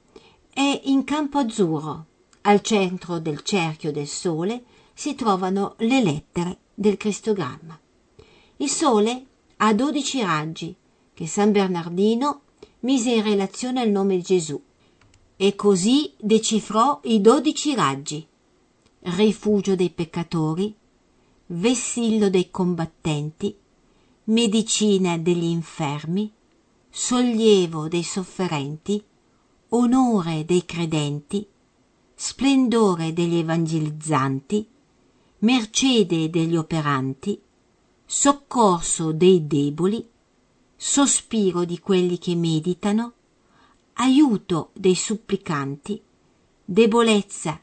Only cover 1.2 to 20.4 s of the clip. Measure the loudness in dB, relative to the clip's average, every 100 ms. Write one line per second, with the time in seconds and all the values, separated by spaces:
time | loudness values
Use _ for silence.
1.2 | -2 -2 -2 0 -2 -2 -6 -12 -16 _
2.2 | _ _ 2 2 2 0 0 -4 -8 -6
3.2 | -6 -6 -2 -2 -2 -4 -6 -6 -8 -6
4.2 | -4 -4 -4 -6 -12 _ _ -10 -8 -4
5.2 | -2 0 0 -2 -4 -4 0 2 2 -2
6.2 | -6 -6 -4 -6 _ -2 0 0 -2 -4
7.2 | -4 -4 -4 -10 -18 -20 _ _ _ _
8.2 | -20 _ _ -8 -6 -2 2 2 2 -2
9.2 | -10 _ _ -2 0 2 0 -2 -4 -4
10.2 | -2 -2 -4 -8 -12 -14 _ _ _ -12
11.2 | -6 0 2 4 2 -2 -4 0 2 2
12.2 | -2 -4 _ _ -20 _ -2 0 2 0
13.2 | 2 0 -2 -6 -6 -2 0 2 2 0
14.2 | 0 0 0 -8 -12 _ _ _ _ _
15.2 | _ -2 -2 2 2 2 4 2 0 -4
16.2 | 2 2 2 -2 0 2 2 0 0 4
17.2 | 6 6 4 -2 -2 0 0 -2 -8 -12
18.2 | -12 _ _ _ _ _ _ _ -6 0
19.2 | 2 2 0 0 2 0 0 -2 -6 -6
20.2 | -4 -2